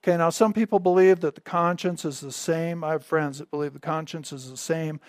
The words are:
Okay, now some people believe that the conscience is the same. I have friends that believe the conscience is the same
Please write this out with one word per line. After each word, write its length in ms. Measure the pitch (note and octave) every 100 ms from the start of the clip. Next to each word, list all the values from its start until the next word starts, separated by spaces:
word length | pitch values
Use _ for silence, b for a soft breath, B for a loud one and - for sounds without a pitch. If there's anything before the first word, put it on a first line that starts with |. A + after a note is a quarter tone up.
Okay, 140 | - F3
now 120 | E3+
some 240 | - A3
people 260 | G#3+ A3 G3+
believe 420 | F3+ F3+ F#3 F#3
that 140 | E3 -
the 60 |
conscience 640 | - F3 E3+ F3 F#3 E3+ D#3+
is 140 | C3+
the 120 | C#3
same. 520 | - - E3 E3 E3+
I 80 | D#3
have 140 | D#3 D#3
friends 340 | D#3+ D3 C3+
that 100 | C3+
believe 240 | D3 D3
the 60 | C3+
conscience 520 | - D#3+ D#3 E3 C#3+
is 200 | C#3+ C3
the 60 | B2+
same 420 | - E3 D#3+ D#3